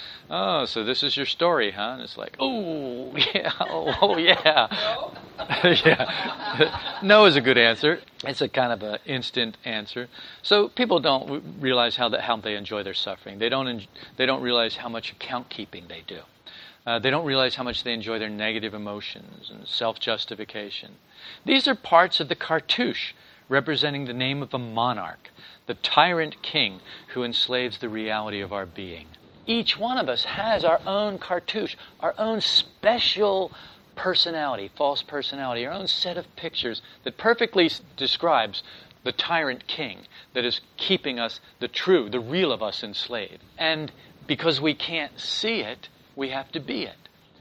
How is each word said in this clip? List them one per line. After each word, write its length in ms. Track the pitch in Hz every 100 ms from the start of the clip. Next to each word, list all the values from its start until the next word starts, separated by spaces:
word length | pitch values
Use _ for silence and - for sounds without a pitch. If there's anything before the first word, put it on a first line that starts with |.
| - - -
"Oh, 360 | 160 196 165 120
so 180 | 117
this 180 | 110 127
is 160 | 143 143
your 80 | 139
story, 460 | - 170 160 104
huh?" 220 | 95 107 131
And 60 |
it's 140 | 117 -
like, 200 | - -
"Oh, 720 | 269 240 180 160 135 123 127 143
<laughs> 180 | -
yeah, 180 | 202 165 -
oh, 340 | - 165 151 131
oh, 160 | 202 180
yeah." 500 | 170 180 165 151 113
<laughs> 540 | 104 - 170 - - - - - -
Yeah. 1400 | 180 165 160 - 131 - - - - 120 - - - -
<laughs> 20 |
No 220 | 196 208 208
is 100 | 139
a 60 |
good 160 | 123 120
answer. 420 | 117 113 147 175 - -
It's 180 | 131 139
a 60 | 127
kind 240 | - 123
of 100 | 113
an 180 | 104 104 -
instant 520 | 135 123 - 113 107 127
answer. 420 | 110 104 - 123 - - -
So 280 | - 208 208
people 320 | - 247 175
don't 240 | 147 135 -
w-, 140 | 139 156 -
realize 380 | 135 127 120 117
how 100 | 120
the, 140 | 113
how 160 | 110 113
they 180 | 110 104
enjoy 280 | 101 107
their 100 | 98
suffering. 440 | 90 - 95 - 101
They 120 | 113
don't 180 | 135 131
en-, 200 | 120 98 - - -
they 100 | 131
don't 160 | 135
realize 360 | 127 120 113 -
how 100 | 123
much 240 | 113 -
account 380 | - - 123 127
keeping 380 | - 101 92 87
they 140 | 85 -
do. 140 | 85 - _ - - - - -
Uh, 140 | 117
they 100 | 127
don't 160 | 143 156
realize 300 | 135 127 127
how 80 |
much 200 | 123 113
they 100 | 123
enjoy 240 | 117 110 113
their 120 | 107
negative 440 | 104 107 110 107
emotions 800 | 104 104 104 104 - 98 - -
and 160 | - -
self-justification. 1300 | - 117 110 - 110 - 104 107 110 104 - - - _ - - -
These 240 | - 269 277
are 80 | 247
parts 460 | - 170 180 -
of 80 | 143
the 60 | -
cartouche 800 | - 160 - - 247 - - - - - -
representing 560 | 135 151 139 147 143 131
the 80 |
name 280 | 123 127 139
of 120 | 135
a 40 | 127
monarch, 720 | 120 110 120 110 85 80 - - - - -
the 80 | -
tyrant 640 | - - 170 170 156 -
king 380 | - 156 113 92 - - -
who 100 | 127
enslaves 540 | 120 117 - 127 127 107
the 100 | 120
reality 500 | 110 110 107 107 104
of 140 | 98
our 120 | 101 95
being. 420 | 82 92 85 78 - - - -
Each 320 | 233 - -
one 200 | 226 254
of 100 | 147
us 160 | 120
has 400 | - - 214 208
our 160 | 165 165 185
own 320 | 196 208 190
cartouche, 560 | - 175 - 214 - - - -
our 160 | 160 -
own 220 | 220 220
special 1120 | - - - - 196 233 - - 208 190 175 - - - - -
personality, 760 | 185 180 - 160 147 117 98 -
false 260 | 143 139
personality, 640 | - 143 135 139 131 117 123
our 60 |
own 160 | 185 190
set 300 | - 190 175
of 180 | 160 -
pictures 460 | 165 - 123 110 - - 131
that 120 | -
perfectly 500 | 220 233 226 196 165
s-, 140 | - - -
describes 640 | 131 - 170 139 110 98 - - - _ 127
the 60 |
tyrant 540 | - - 165 147 127 -
king 320 | - 135 92 - - -
that 100 | 131
is 160 | 120 117 - -
keeping 420 | - 190 147 123
us 220 | 113 - - -
the 80 | 123
true, 400 | - - 180 104
the 100 | 123
real 320 | 113 170 175
of 100 | 113
us 220 | 107 -
enslaved. 580 | 110 98 - 120 92 82 - -
And 360 | 160 156 151 - - - -
because 320 | 143 165 135
we 140 | 151
can't 440 | 147 - 165 147 -
see 440 | - - 214 226
it, 260 | 107 127 - _ _
we 160 | - 135
have 200 | 135 135
to 80 | 165
be 240 | 135 240
it. 240 | 127 - - _ _ _